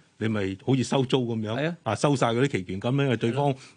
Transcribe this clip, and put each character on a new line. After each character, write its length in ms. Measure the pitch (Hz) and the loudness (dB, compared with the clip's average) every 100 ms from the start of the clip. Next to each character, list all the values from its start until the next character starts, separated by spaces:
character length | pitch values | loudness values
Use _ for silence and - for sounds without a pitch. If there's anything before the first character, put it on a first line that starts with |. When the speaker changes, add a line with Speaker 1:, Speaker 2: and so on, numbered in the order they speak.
| _ _ | _ _
Speaker 1:
你 100 | 110 | -2
咪 280 | 107 95 98 | 0 -2 -4
好 100 | - 131 | 0 0
似 80 | |
收 200 | 117 143 | 2 0
租 300 | 127 135 120 | 2 0 0
噉 60 | 113 | -4
樣， 180 | 107 120 | -4 -2
Speaker 2:
係 100 | 156 | -4
啊。 80 | 170 | -4
Speaker 1:
啊， 120 | 113 104 | -4 0
收 180 | 151 | 2
晒 140 | 135 120 | 2 2
嗰 120 | 117 | 2
啲 60 | 117 | 0
期 160 | 98 | 0
權 160 | 92 92 | -4 -4
金， 100 | 120 | -2
因 160 | 139 139 | 0 0
為 80 | 113 | 0
對 160 | 117 | 0
方 200 | 127 143 131 - | 0 0 -2 -10